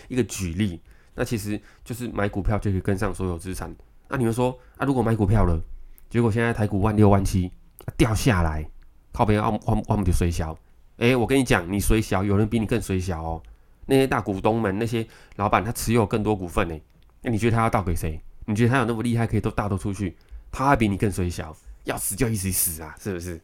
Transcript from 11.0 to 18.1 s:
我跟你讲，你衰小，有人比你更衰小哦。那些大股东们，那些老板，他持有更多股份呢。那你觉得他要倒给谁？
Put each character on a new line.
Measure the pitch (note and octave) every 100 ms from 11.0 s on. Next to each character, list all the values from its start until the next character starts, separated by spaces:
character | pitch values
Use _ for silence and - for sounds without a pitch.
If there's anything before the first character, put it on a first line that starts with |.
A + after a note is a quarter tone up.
| A#2
我 | B2+ G#2+
跟 | C3+
你 |
讲， | B2 A2+ E2+
你 | G2+
衰 | - G#2+
小， | G#2+ F#2+
有 | G2+ G2+
人 | G#2+
比 | A#2
你 | G#2+
更 | A#2
衰 | - F#2+
小 | F2+ D#2+
哦。 | D#2+ E2 - - - - -
那 |
些 | C3+ C3+
大 | C3
股 | G#2+ F#2+
东 | G#2+ A2+
们， | G#2+ F#2+
那 |
些 | A2+ A2+ A2+ - - -
老 | G2+
板， | G#2+
他 | A2
持 | A#2 -
有 | A#2
更 | G2+ A#2
多 | G#2
股 | G#2 F2+
份 | F#2+ F2+
呢。 | D#2 - - - -
那 | -
你 | A2
觉 | A2+
得 | A2+
他 |
要 | A2+
倒 | A2
给 | F#2
谁？ | E2 E2+